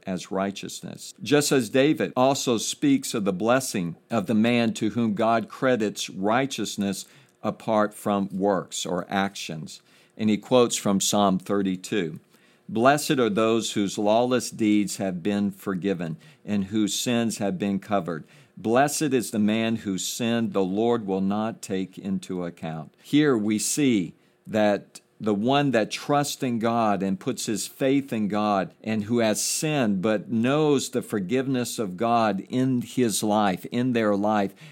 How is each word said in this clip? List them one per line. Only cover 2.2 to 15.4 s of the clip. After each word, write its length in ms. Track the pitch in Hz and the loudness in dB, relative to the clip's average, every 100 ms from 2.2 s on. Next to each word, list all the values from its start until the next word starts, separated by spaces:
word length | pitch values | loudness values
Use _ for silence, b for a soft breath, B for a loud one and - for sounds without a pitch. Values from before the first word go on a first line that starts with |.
| 131 135 - 113 | 2 2 0 0
speaks 560 | - - 151 135 - | -2 0 2 2 0
of 100 | 123 | -2
the 80 | 98 | -2
blessing 640 | 90 107 127 127 110 85 82 _ | 0 2 2 2 -4 -4 -6 _
of 160 | 117 95 | -4 0
the 80 | |
man 400 | 110 113 120 117 | 2 4 4 0
to 160 | 101 110 | 0 -2
whom 240 | 110 117 | 0 -2
God 360 | 101 110 117 104 | 0 2 2 -2
credits 600 | - 131 127 107 101 - | -2 0 2 0 -4 -8
righteousness 960 | 92 98 117 135 - 101 - 101 95 - b b b | -4 0 0 0 -4 -6 -2 -2 -4 -8 b b b
apart 500 | 110 101 - 110 104 | -8 -6 0 2 2
from 340 | - - 101 98 | -2 -2 0 -2
works 540 | 98 98 92 85 - 82 | 0 2 0 -2 -8 -4
or 180 | 87 - | -4 -2
actions. 760 | 98 98 - - 80 78 - b b b - | -2 -2 -6 -10 -10 -12 -16 b b b -4
And 140 | 107 | 0
he 60 | 107 | 0
quotes 400 | - 127 120 - | 4 4 4 2
from 220 | 107 98 | 0 0
Psalm 380 | - 107 101 95 | 2 2 4 2
thirty-two. 840 | - 101 95 92 - 107 82 80 - b b b - | 0 -2 0 -4 -4 -2 -2 -6 -16 b b b -8
"Blessed 500 | 107 123 147 - 151 | 2 4 4 2 2
are 100 | 117 | 2
those 440 | 98 113 113 107 | 2 2 2 0
whose 240 | - 101 - | -2 -2 0
lawless 520 | 104 110 123 127 - | 2 2 2 0 -2
deeds 460 | - 110 104 98 - | 0 2 4 2 -2
have 260 | 98 90 | -4 -4
been 300 | 82 101 | -2 0